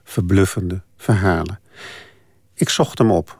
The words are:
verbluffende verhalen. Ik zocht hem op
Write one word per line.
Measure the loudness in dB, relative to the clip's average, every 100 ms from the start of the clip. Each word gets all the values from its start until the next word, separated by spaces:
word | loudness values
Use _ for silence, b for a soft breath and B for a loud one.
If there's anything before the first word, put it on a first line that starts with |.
verbluffende | -8 -4 2 4 2 0 -6 -6 -12 _
verhalen. | 0 2 2 0 -2 -10 _ B B B B B B B B
Ik | -4 -2
zocht | 0 -2 2
hem | 2
op | 2 -2